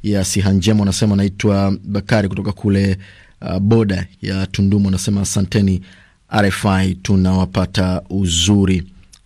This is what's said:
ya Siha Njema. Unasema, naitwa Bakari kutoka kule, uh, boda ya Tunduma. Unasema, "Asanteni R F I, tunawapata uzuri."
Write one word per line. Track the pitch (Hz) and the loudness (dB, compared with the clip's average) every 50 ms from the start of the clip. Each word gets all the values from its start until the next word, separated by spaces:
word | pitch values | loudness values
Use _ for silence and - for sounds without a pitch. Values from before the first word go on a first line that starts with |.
| - | -2
ya | 104 104 98 95 | 0 0 0 0
Siha | - - 104 95 101 | 0 0 0 2 2
Njema. | 98 95 85 110 110 107 | 2 2 2 2 2 2
Unasema, | 101 98 92 - 113 104 101 | 2 0 0 0 0 2 2
naitwa | 98 98 101 98 98 - 107 101 98 98 98 98 95 - | 2 0 0 -2 0 0 0 2 2 0 0 -2 -4 -6
Bakari | - 101 98 95 - 120 107 101 92 | -6 -6 -6 -2 0 0 0 0 0
kutoka | 98 101 98 107 | -4 -4 -6 -6
kule, | 95 - - 104 98 98 98 98 95 95 95 - - - - - - _ | -8 -4 0 0 2 2 2 0 -2 -4 -6 -20 -20 -20 -20 -20 -20 _
uh, | - - 85 | -10 -6 -4
boda | 95 98 104 117 113 110 101 95 90 95 - - _ | -2 2 2 2 2 2 2 -2 -4 -6 -10 -12 _
ya | - 98 98 95 95 | -8 -6 -4 -4 -6
Tunduma. | 92 - - 98 98 101 104 101 | -6 -2 0 0 2 2 2 2
Unasema, | 98 95 92 - - 101 101 | 0 -2 -2 -2 -2 -2 -2
"Asanteni | 98 - - 107 95 87 - 107 101 98 92 90 - - - - - _ _ _ _ _ | -2 -2 -2 -4 -4 0 0 0 2 2 0 -2 -6 -12 -20 -20 -20 _ _ _ _ _
R | - 110 101 | 0 2 2
F | 98 95 - - | 2 0 0 0
I, | 104 95 95 95 95 92 | 2 2 2 0 0 -2
tunawapata | - - - 101 95 92 92 92 92 92 90 - 98 92 90 - 110 92 92 90 87 - - | -4 -2 0 2 2 4 2 2 2 0 0 0 -2 -2 -2 -2 -2 0 0 -2 -4 -6 -6
uzuri." | - 98 98 87 80 85 98 101 104 101 98 92 95 90 80 - - - - _ - - _ | -4 -2 -2 0 0 0 2 2 4 4 4 2 0 -2 -2 -8 -16 -20 -20 _ -20 -20 _